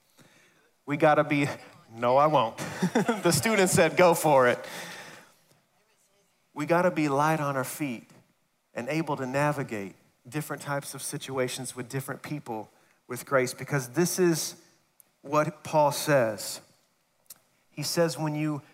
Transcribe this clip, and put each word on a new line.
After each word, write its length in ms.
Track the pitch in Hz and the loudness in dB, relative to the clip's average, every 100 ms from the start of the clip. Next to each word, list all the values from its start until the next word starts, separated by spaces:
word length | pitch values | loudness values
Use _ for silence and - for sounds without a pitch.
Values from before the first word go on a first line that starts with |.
| _ _ _ _ _ _ _ _ - | _ _ _ _ _ _ _ _ -6
We 100 | 143 | 2
gotta 300 | 156 151 147 | 4 4 2
be, 240 | 151 131 - - - _ | 0 0 -4 -14 -20 _
no, 240 | 113 120 131 | -4 2 4
I 120 | 151 | 6
won't. 300 | 151 113 - | 4 2 -2
<laughs> 360 | - - 180 233 202 220 | -10 -4 -2 0 0 0
The 80 | 175 | 2
student 380 | 170 226 214 185 | 2 2 2 2
said, 280 | 190 160 - | 4 2 6
"Go 160 | 180 | 6
for 340 | 170 156 135 123 | 6 4 6 6
it." 180 | 117 - - - - - - - _ _ _ _ _ _ _ _ _ _ _ _ | 2 -4 -14 -14 -16 -18 -20 -20 _ _ _ _ _ _ _ _ _ _ _ _
We 120 | 139 151 | -10 0
gotta 260 | 170 180 | 2 2
be 180 | 165 151 | 0 0
light 320 | 139 151 160 | 2 2 0
on 160 | 143 135 | -2 -2
our 80 | 127 | -4
feet 440 | - 147 113 - - _ _ _ _ _ | -6 -6 -8 -12 -20 _ _ _ _ _
and 140 | - 120 | -10 -4
able 300 | 156 156 143 | -4 -2 -4
to 80 | 127 | -2
navigate 720 | 135 147 139 139 110 98 - _ _ - | 0 0 0 -4 -6 -8 -12 _ _ -12
different 340 | 147 147 143 | -10 -8 -10
types 320 | - 143 139 | -6 -8 -8
of 100 | 135 | -12
situations 720 | - 151 - 135 127 - 127 127 | -10 -10 -8 -4 -4 -4 -10 -10
with 140 | 123 | -8
different 320 | 135 131 131 | -8 -8 -12
people 500 | - 151 135 113 104 _ _ _ _ | -10 -10 -8 -10 -10 _ _ _ _
with 180 | 123 - | -12 0
grace, 280 | 135 127 | 0 0
because 360 | - 131 143 123 | -4 -4 -4 -2
this 280 | 135 175 - | 0 0 4
is 380 | 180 160 - - _ _ _ _ _ _ | 2 2 -2 -10 _ _ _ _ _ _
what 420 | 135 151 151 - | -2 0 0 -4
Paul 280 | - 156 147 | -2 4 4
says. 720 | - - 143 113 104 - - - _ _ _ _ _ _ - _ _ _ | 2 2 4 2 -2 -10 -12 -16 _ _ _ _ _ _ -20 _ _ _
He 140 | - | -8
says, 340 | 147 - 165 143 | -4 0 0 0
"When 160 | 156 | -4
you 300 | 151 151 147 - | -2 -2 -4 -10